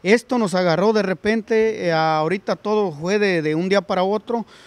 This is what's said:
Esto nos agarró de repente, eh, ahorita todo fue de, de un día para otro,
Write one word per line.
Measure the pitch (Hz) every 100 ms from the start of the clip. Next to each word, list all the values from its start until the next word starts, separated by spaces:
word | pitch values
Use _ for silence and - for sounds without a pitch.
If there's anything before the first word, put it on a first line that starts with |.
Esto | 180 233 - 247
nos | 208
agarró | 185 180 160 208
de | 214
repente, | 190 180 208 226 202 220 220 214 180
eh, |
ahorita | 160 160 156 156 196 - 185
todo | 202 214 196
fue | 143 170 208
de, | 202 175
de | 156 156
un | 185
día | 196
para | 185 185
otro, | 190 208 - 233 208 -